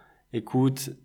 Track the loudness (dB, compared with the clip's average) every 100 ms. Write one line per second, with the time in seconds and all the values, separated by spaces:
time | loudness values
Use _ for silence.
0 | _ _ _ -8 -2 2 2 2 -6 -10